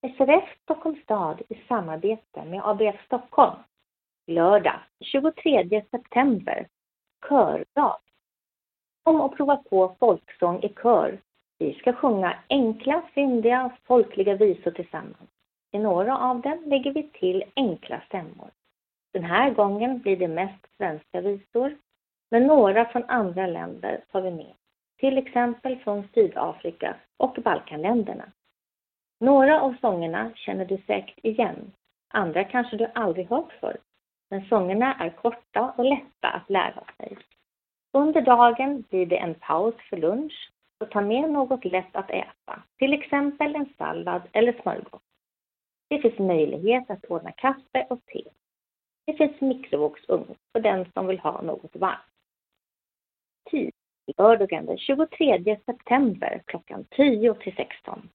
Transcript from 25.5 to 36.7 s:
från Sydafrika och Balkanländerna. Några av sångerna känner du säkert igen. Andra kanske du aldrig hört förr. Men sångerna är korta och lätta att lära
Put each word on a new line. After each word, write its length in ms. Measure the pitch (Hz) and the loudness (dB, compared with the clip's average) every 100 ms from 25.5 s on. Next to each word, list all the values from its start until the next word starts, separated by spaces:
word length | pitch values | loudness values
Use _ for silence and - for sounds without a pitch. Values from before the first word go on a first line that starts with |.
| 233 262 254 | -2 -8 -6
från 280 | - 208 196 | -4 -6 -2
Sydafrika 840 | - 190 - 165 170 170 170 - - _ _ | 2 2 2 -6 -6 -12 -8 -10 -10 _ _
och 160 | 269 | -2
Balkanländerna. 1000 | - 240 160 - 151 180 240 208 - - _ _ _ _ _ _ _ _ _ | 0 -2 -2 -4 -6 0 0 -2 -8 -14 _ _ _ _ _ _ _ _ _
Några 420 | 240 277 269 302 | 6 6 8 6
av 140 | 269 247 | 2 -2
sångerna 500 | 240 180 170 170 226 226 | -2 -2 -2 -4 -6 -10
känner 300 | - 190 185 | -8 -8 -4
du 120 | 196 - | -6 -4
säkert 320 | 202 196 - | -4 -4 -6
igen. 480 | 220 214 214 147 - _ _ _ _ | -4 -2 -2 -4 -16 _ _ _ _
Andra 300 | - 180 160 | -4 -2 -2
kanske 340 | 196 247 240 214 | -2 -2 -4 -4
du 100 | 226 240 | -4 -2
aldrig 340 | 208 170 180 | -4 -4 -2
hört 240 | 254 339 - | -4 -4 -8
förr. 180 | - - _ _ _ _ _ | -10 -10 _ _ _ _ _
Men 160 | 196 196 | -10 0
sångerna 500 | 220 180 196 254 - | 0 0 0 0 -2
är 140 | 170 | -6
korta 640 | - 233 - _ 202 254 - | -4 -4 -4 _ -4 -4 0
och 80 | 247 | 0
lätta 440 | 277 - _ - | 0 -4 _ -6
att 200 | - - | -6 -2
lära 340 | 196 180 | -2 -2